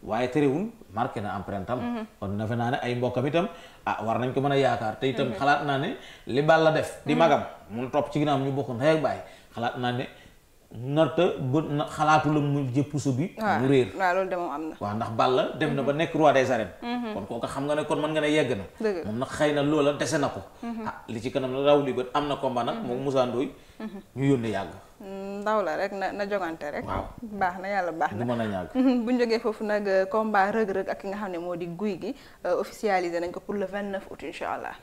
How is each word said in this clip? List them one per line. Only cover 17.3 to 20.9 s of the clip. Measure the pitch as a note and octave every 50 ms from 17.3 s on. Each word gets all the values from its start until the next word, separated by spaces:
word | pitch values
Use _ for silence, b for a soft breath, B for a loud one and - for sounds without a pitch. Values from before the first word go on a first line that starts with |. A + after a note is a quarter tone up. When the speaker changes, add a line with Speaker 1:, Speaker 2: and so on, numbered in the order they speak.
| - A#3 - G#3+
Speaker 1:
xam | - C3+ C#3
nga | C#3+ D3
ne | D3+ D3
kon | D3 D#3+ D3
mën | D3+ D3+
nga | D#3 D#3
ne | D3+ D3+
yegg | D3+ D#3 D3 B2 C3 G2
na. | F#2 - - -
Speaker 2:
Dëgg | A3+ G#3+ G3+ E3+
la. | -
Speaker 1:
Moom | G2 G#2+ A#2
nag | C3+ -
xëy | - - D#3 D3+ D3
na | C#3+ C#3+
loola | D3 D3+ D3+ C#3 C#3+ D3
dese | - D3+ - D3 D#3
na | C#3+ B2
ko. | - - F#2 - - - -
Speaker 2:
Mhm. | A#3 A#3 A3 A3
Speaker 1:
Ah, | A3